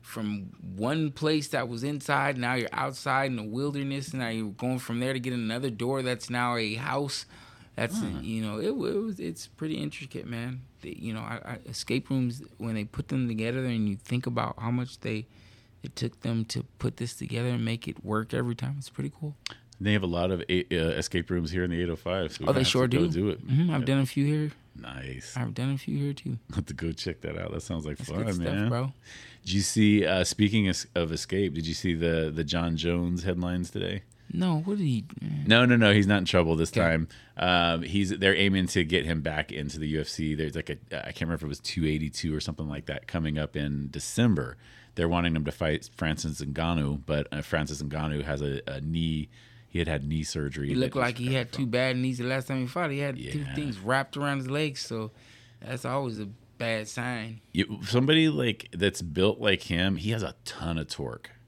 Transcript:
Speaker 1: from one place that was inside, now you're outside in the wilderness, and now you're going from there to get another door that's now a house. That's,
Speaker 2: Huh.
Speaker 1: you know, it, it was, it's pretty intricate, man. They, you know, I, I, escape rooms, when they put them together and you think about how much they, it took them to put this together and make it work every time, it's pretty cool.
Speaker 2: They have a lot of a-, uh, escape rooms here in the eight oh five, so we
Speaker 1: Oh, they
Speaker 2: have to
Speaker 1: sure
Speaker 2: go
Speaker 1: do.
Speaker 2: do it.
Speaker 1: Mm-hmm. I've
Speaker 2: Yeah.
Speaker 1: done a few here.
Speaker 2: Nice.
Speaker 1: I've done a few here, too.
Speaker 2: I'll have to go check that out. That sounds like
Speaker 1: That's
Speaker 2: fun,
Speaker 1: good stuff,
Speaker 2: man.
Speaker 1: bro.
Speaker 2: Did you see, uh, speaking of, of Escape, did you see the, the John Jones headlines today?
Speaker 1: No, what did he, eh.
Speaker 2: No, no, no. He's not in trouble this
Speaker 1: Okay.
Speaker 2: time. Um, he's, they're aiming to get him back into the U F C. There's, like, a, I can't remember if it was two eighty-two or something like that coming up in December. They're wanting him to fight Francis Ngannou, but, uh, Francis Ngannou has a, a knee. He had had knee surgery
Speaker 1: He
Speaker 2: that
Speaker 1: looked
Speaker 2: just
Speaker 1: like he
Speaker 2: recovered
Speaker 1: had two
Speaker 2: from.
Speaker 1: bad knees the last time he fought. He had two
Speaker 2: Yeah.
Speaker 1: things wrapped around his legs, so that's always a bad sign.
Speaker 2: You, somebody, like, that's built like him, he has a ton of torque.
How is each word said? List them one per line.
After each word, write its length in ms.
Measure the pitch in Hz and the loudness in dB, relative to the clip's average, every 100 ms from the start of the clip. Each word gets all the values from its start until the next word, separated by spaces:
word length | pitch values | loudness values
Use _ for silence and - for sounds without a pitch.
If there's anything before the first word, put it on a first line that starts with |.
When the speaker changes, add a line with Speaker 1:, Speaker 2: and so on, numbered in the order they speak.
Speaker 1:
from 500 | - - 107 104 95 - 90 95 | -10 -6 -4 -4 -6 -12 -12 -4
one 360 | 117 156 151 | 0 0 0
place 360 | 135 151 156 139 | 0 0 0 0
that 200 | 135 117 | -4 -2
was 140 | 117 | -4
inside, 540 | 135 147 - 139 139 131 | -4 -4 0 2 2 0
now 180 | 123 127 | 0 0
you're 120 | 113 | -2
outside 540 | - 135 131 139 135 139 | -2 -4 -4 0 0 2
in 100 | 123 | -2
the 60 | |
wilderness, 680 | 107 117 143 143 139 139 135 | -4 -4 -2 -2 -4 -4 -4
and 100 | 135 | -4
now 80 | 117 | -2
you're 200 | 113 107 | -2 -4
going 300 | 98 123 127 | -4 -2 -2
from 200 | - 117 | -2 -2
there 140 | 127 | 0
to 60 | 131 | -2
get 120 | 123 | -2
another 380 | 123 110 117 135 | -2 -2 -2 -4
door 320 | 107 120 135 | -2 -2 0
that's 280 | 127 123 - | 0 -4 -2
now 280 | 123 123 120 | 0 0 0
a 160 | 107 110 | -2 -2
house. 500 | 143 135 143 - - - - - - - | -2 -2 -2 -4 -8 -18 -20 -20 -16 -4
That's, 220 | 117 202 | -2 -2
Speaker 2:
Huh. 200 | 214 76 | -2 -4
Speaker 1:
you 200 | 73 113 | -4 -2
know, 180 | 110 107 | -2 -2
it, 80 | 190 | -2
it 80 | 269 | -2
was, 440 | 120 202 226 185 | 0 -2 -4 -6
it's 280 | 170 165 - | -6 -8 -12
pretty 280 | - 156 156 | -8 -6 -4
intricate, 500 | 147 - 135 - - | -6 -8 -10 -10 -8
man. 340 | 117 120 127 127 - | -8 -6 -8 -12 -16
They, 140 | - - | -12 -8
you 140 | 110 | -6
know, 80 | 110 | -6
I, 180 | 110 113 - | -6 -8 -8
I, 120 | 120 - | -12 -10
escape 400 | 120 - 127 - | -10 -2 -2 0
rooms, 340 | 135 123 123 - - | 0 0 -2 -14 -8
when 180 | 113 110 | -4 -4
they 80 | |
put 240 | 104 - - | -4 -6 -4
them 200 | 135 123 | -2 0
together 340 | 110 110 127 127 | 0 -2 -2 0
and 220 | 117 104 | 0 0
you 80 | 98 | -2
think 320 | - 123 127 | -2 -2 0
about 280 | 117 113 - | -2 -2 -2
how 120 | 113 | -2
much 280 | 123 123 - | 0 -2 -6
they, 260 | 113 110 110 - - - - - | -4 -4 -6 -18 -20 -20 -20 -16
it 140 | - - | -14 -6
took 240 | 123 - | -6 -4
them 240 | 117 113 110 | -2 -2 -2
to 180 | 120 123 - | -4 -6 -4
put 180 | 120 - | -4 -4
this 180 | 120 - | -8 -6
together 340 | 131 117 123 | -6 -2 0
and 140 | 120 | 0
make 240 | 113 117 - | 0 -2 -4
it 160 | - | -8
work 300 | 98 107 113 | -2 -2 0
every 220 | - 120 117 | -2 -2 -2
time, 200 | 127 139 | -4 -6
it's 120 | 131 | -8
pretty 220 | - 139 - | -6 -8 -6
cool. 160 | 151 143 - - - - | -10 -8 -12 -14 -20 -2
Speaker 2:
They 120 | 101 | 4
have 100 | 104 | 4
a 40 | 95 | 4
lot 240 | 87 92 | 2 2
of 120 | 92 - | 2 2
a-, 160 | 90 - | 2 2
uh, 180 | 87 82 | 2 2
escape 380 | 71 - 87 82 | 0 0 -2 0
rooms 200 | 90 80 | 0 0
here 120 | 90 | 0
in 80 | 90 | 0
the 100 | 85 | 0
eight 80 | 87 | -2
oh 60 | 80 | -2
five, 380 | 85 95 82 | -2 -2 -2
so 60 | - | -2
we 60 | - | 0
Speaker 1:
Oh, 60 | |
they 60 | 135 | 2
Speaker 2:
have 80 | 131 | 4
to 20 | |
Speaker 1:
sure 180 | 131 127 | 4 4
Speaker 2:
go 120 | 127 | 4
Speaker 1:
do. 100 | 170 | 2
Speaker 2:
do 200 | 85 101 | 2 0
it. 180 | - - | -2 2
Speaker 1:
Mm-hmm. 240 | 135 175 | 4 4
I've 80 | 147 | 2
Speaker 2:
Yeah. 40 | - | 2
Speaker 1:
done 140 | 139 | 2
a 60 | 131 | 2
few 200 | - 143 | 2 2
here. 260 | 151 151 - - - | 2 -2 -6 -20 -16
Speaker 2:
Nice. 600 | - 65 65 - - 127 | -12 -10 -8 -10 -8 -6
Speaker 1:
I've 160 | 117 | -4
done 180 | 113 131 | -2 -2
a 60 | 135 | -2
few 200 | - 143 | -2 -2
here, 140 | 143 | -2
too. 240 | 143 139 123 - | -4 -6 -8 -4
Speaker 2:
I'll 40 | - | -6
have 80 | 78 | -4
to 60 | |
go 180 | - 82 | -4 -4
check 300 | 80 95 82 | -4 -6 -6
that 160 | 82 80 | -6 -6
out. 140 | 85 | -6
That 100 | 85 | -8
sounds 240 | - 85 76 | -4 -6 -4
like 120 | 73 | -8
Speaker 1:
That's 120 | - | -6
Speaker 2:
fun, 140 | 82 | -4
Speaker 1:
good 100 | 110 90 | -2 -2
stuff, 100 | 85 | -2
Speaker 2:
man. 220 | 95 110 | 0 0
Speaker 1:
bro. 240 | 120 135 - - - - - | 0 -2 -8 -18 -20 -20 -14
Speaker 2:
Did 100 | 101 | -2
you 80 | 98 | 0
see, 420 | 95 - 104 104 82 | 2 6 8 8 6
uh, 180 | 92 | 4
speaking 440 | 90 - 104 110 98 | 2 4 4 4 2
of, 180 | 82 - 87 | 0 -2 0
of 160 | 82 | 0
Escape, 420 | 80 - 92 98 | -2 -2 0 0
did 140 | 76 80 | 0 -4
you 60 | 80 | -2
see 180 | 92 | 0
the, 380 | 82 82 82 80 | 2 2 2 2
the 100 | 76 | 0
John 320 | 76 85 85 80 | 0 0 0 0
Jones 440 | 85 87 87 87 | 2 2 0 0
headlines 460 | 92 87 90 90 87 | 0 0 0 -2 -2
today? 320 | 101 90 98 - _ - | -4 -4 -4 -8 _ -8
Speaker 1:
No, 300 | 170 180 156 | -2 0 0
what 160 | 175 208 | 0 0
did 60 | 160 | 2
he, 200 | 120 - - | 0 -2 -8
eh. 60 | - - - | -6 -2 8
Speaker 2:
No, 200 | 113 123 | 8 10
no, 100 | 120 | 8
no. 180 | 110 | 10
He's 140 | 104 98 | 10 8
not 100 | 104 | 6
in 60 | 92 | 6
trouble 300 | 92 82 82 | 6 6 4
this 160 | 82 | 4
Speaker 1:
Okay. 80 | - | 4
Speaker 2:
time. 260 | 85 80 80 - - - | 4 4 0 -6 -14 -2
Um, 460 | 90 90 85 85 | 4 6 4 2
he's, 260 | 76 98 95 98 | 0 2 2 4
they're 180 | 98 92 | 4 6
aiming 300 | 98 95 90 | 6 4 4
to 160 | 98 | 2
get 220 | 80 90 76 | 4 2 2
him 160 | 82 | 0
back 300 | 76 76 78 | 0 -2 -4
into 260 | 50 73 76 | -4 -6 -4
the 100 | 78 | -2
U 120 | 78 | -2
F 60 | 73 | -2
C. 260 | - 78 | -4 -2
There's, 220 | 76 78 80 | 0 -2 -4
like, 160 | - | -6
a, 60 | 71 - | -10 -8
I 200 | 71 - | -8 -8
can't 100 | - | -4
remember 140 | 80 80 | -2 -2
if 80 | |
it 40 | 76 | -4
was 100 | 71 | -6
two 260 | - - 78 | -6 0 2
eighty-two 500 | 78 78 - 85 76 | 2 -2 -4 -2 -2
or 40 | |
something 280 | 78 76 76 | -4 -6 -6
like 200 | 69 67 | -8 -8
that 180 | 69 - | -10 -6
coming 320 | 87 80 76 | -2 -2 -2
up 180 | 76 78 | -4 -4
in 340 | 73 71 69 | -4 -4 -4
December. 680 | 71 - - 120 80 60 - - - - - | -8 -4 4 4 4 0 -8 -18 -20 -12 0
They're 140 | 85 | 2
wanting 260 | 87 85 80 | 4 2 2
him 100 | 73 | 0
to 60 | |
fight 360 | - 80 76 - - | 0 0 0 -2 -4
Francis 460 | 80 78 80 73 | -2 0 -2 -4
Ngannou, 640 | 71 71 82 82 71 71 67 | -4 -2 0 2 2 -2 0
but, 220 | 73 71 | 0 0
uh, 120 | 76 | -6
Francis 400 | 73 82 73 71 | -2 -2 -2 -4
Ngannou 400 | 71 76 78 73 | -4 -2 -2 -2
has 180 | 71 71 | -2 -2
a, 200 | 71 69 - | -2 -2 -6
a 160 | 69 | -6
knee. 480 | 73 82 82 78 76 - - - - | -2 0 0 -2 -4 -12 -20 -20 -6
He 120 | 85 | -2
had 80 | 82 | 0
had 160 | 76 71 | 0 0
knee 140 | 78 | -2
surgery 440 | 78 80 71 69 69 | -2 -4 -4 -4 -2
Speaker 1:
He 80 | 123 | 0
Speaker 2:
that 40 | |
Speaker 1:
looked 140 | 131 | 0
Speaker 2:
just 80 | 135 | 0
Speaker 1:
like 160 | 123 123 | -2 -2
he 80 | 123 | -2
Speaker 2:
recovered 80 | 131 | -2
Speaker 1:
had 140 | 120 | -2
two 100 | - | -4
Speaker 2:
from. 60 | 127 | -2
Speaker 1:
bad 260 | 120 131 127 | 0 0 0
knees 220 | 131 123 | 0 -2
the 60 | 123 | -2
last 220 | 131 131 | -2 -2
time 140 | 135 | -4
he 60 | 123 | -2
fought. 240 | 175 170 | -2 -2
He 80 | 139 | -2
had 160 | 143 127 | -4 -4
two 220 | 123 151 | -6 -6
Speaker 2:
Yeah. 160 | 135 139 | -4 -4
Speaker 1:
things 240 | 147 101 | -4 -4
wrapped 360 | 98 131 135 143 | 0 0 0 -2
around 200 | 143 139 | -2 -2
his 120 | 127 | -2
legs, 320 | 143 156 131 | 0 -2 -4
so 300 | - 113 110 - - - - - | -6 -6 -6 -10 -20 -20 -20 -16
that's 240 | - 123 | -10 -8
always 360 | 127 135 131 107 | -4 -2 -2 -6
a 80 | 104 110 - - | -8 -10 -20 -6
bad 280 | 117 113 107 | -2 -2 -4
sign. 540 | - 123 120 113 113 _ | -6 -4 -4 -8 -12 _
Speaker 2:
You, 260 | - - 104 | -2 -2 -2
somebody, 460 | 98 117 135 160 160 | 0 2 6 6 6
like, 400 | 147 123 - - | 4 0 0 -6
that's 300 | 85 98 - | 2 2 2
built 380 | 87 76 98 - | -4 4 4 6
like 240 | 107 95 | 4 4
him, 320 | - 85 95 92 | 2 2 2 0
he 160 | 92 | -2
has 100 | 113 | -2
a 120 | 107 - - | -4 -8 -12
ton 320 | - 80 82 | -6 -4 -4
of 100 | 73 | -4
torque. 420 | - 67 58 - - | -6 -6 -8 -14 -20